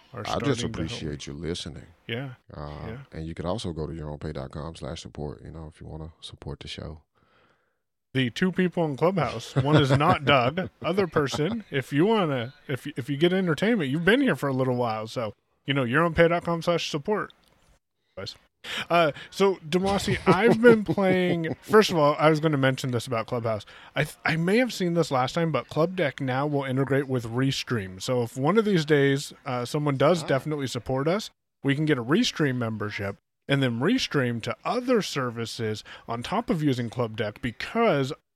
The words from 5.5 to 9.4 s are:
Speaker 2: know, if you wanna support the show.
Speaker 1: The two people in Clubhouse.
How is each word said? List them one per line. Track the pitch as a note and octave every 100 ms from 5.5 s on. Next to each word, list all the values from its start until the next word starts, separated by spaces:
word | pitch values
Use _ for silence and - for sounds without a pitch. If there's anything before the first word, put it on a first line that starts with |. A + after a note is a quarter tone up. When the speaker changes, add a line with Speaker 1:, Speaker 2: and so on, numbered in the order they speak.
Speaker 2:
know, | D#2+ D#2
if | -
you | -
wanna | D#2 D#2 -
support | - - C#2+ C#2+
the | -
show. | - D2 D#2 _ _ _ _ _ _ _ _ _ _ _
Speaker 1:
The | C3 B2
two | - F#3
people | F3+ F3+ F3+ D#3+
in | C3
Clubhouse. | D#3+ G3 B2 A2+